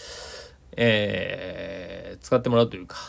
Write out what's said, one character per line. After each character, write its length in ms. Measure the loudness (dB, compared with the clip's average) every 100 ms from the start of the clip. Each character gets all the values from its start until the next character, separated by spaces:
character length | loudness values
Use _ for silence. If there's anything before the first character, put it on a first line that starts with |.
| -14 -12 -12 -12 -16 -20 -12
え 1400 | 2 4 4 2 -2 -4 -6 -8 -10 -10 -10 -10 -12 -12 -8
ー、 40 |
使 120 | 2 4
っ 60 |
て 80 | 6
も 80 | 6
ら 60 |
う 60 | 6
と 80 | 2
い 20 |
う 80 | -10
か、 100 | -12